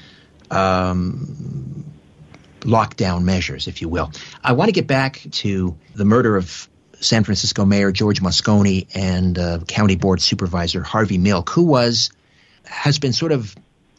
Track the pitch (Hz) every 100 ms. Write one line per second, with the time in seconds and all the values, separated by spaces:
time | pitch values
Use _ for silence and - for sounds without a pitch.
0 | - - _ _ - 95 95 92 92 90
1 | 87 - 147 - - - - - - -
2 | _ _ - - - - 117 113 107 -
3 | 95 87 90 92 85 67 - 80 82 87
4 | 76 - - - 131 127 208 180 151 135
5 | 135 - - - 104 98 92 78 _ -
6 | 101 117 113 101 90 - - _ _ -
7 | - 113 107 95 107 - 98 101 98 95
8 | 107 95 170 151 - 104 101 95 - 98
9 | 95 90 90 87 87 85 85 - 104 92
10 | 95 92 - 95 92 90 85 92 73 110
11 | 101 95 95 92 - 170 170 131 120 113
12 | - _ _ _ _ _ - - 143 147
13 | 139 - 160 139 107 - _ _ _